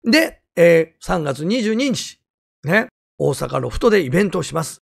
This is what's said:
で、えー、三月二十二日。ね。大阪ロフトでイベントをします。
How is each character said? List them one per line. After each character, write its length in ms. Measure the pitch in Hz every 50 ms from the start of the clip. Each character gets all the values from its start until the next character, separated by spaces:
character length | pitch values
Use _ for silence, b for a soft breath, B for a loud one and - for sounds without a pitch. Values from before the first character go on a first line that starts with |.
| -
で、 360 | 226 226 311 320 - - _ _ _ _
え 400 | - 170 170 170 165 160 - _ _
ー、 60 | -
三 180 | - - 175 151
月 200 | 147 139 135 151
二 180 | 175 220 262
十 120 | 214 214 220
二 160 | 220 269 277
日。 320 | 220 - - - - _ _ _ _ _ _ _ _ _ _
ね。 240 | 135 175 214 254 247 _ _ _ _ _
大 140 | _ 147 143
阪 280 | 139 - - - 135 135
ロ 100 | 127 123
フ 120 | - -
ト 80 | - 240
で 120 | 214 202
イ 80 | 165 127
ベ 140 | 127 175 208
ン 80 | 190
ト 80 | - 185
を 40 | 151
し 120 | - -
ま 80 | 165 156
す。 180 | - - - _ _